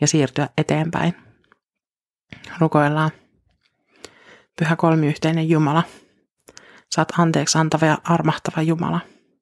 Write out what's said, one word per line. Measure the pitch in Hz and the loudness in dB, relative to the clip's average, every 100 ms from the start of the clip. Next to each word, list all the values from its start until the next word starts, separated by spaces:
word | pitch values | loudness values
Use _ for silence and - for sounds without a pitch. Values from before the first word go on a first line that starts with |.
ja | 147 | 0
siirtyä | 156 131 - 147 - | 2 0 -2 -4 -2
eteenpäin. | - 151 165 - 175 - - _ _ _ _ _ _ _ _ _ _ - - - | 0 0 -2 -2 -2 -4 -10 _ _ _ _ _ _ _ _ _ _ -20 -12 -2
Rukoillaan. | 160 151 147 151 156 - _ _ _ _ _ _ _ _ - _ - - _ - | 2 2 2 0 -2 -4 _ _ _ _ _ _ _ _ -20 _ -20 -20 _ -4
Pyhä | 160 165 | -2 0
kolmiyhteinen | 170 160 147 151 160 165 160 | 2 2 0 0 -2 0 2
Jumala, | 160 147 160 - - _ _ _ _ - - - - _ | 2 2 0 -2 -8 _ _ _ _ -20 -20 -20 -20 _
sä | - | -4
oot | 160 - | -2 0
anteeksi | 165 160 151 160 | 2 2 0 0
antava | 156 156 160 | 0 0 0
ja | 151 | 0
armahtava | - 165 156 - - 165 | 0 0 0 -2 -4 -4
Jumala. | 160 165 175 170 - _ _ _ | -2 -2 -2 -6 -8 _ _ _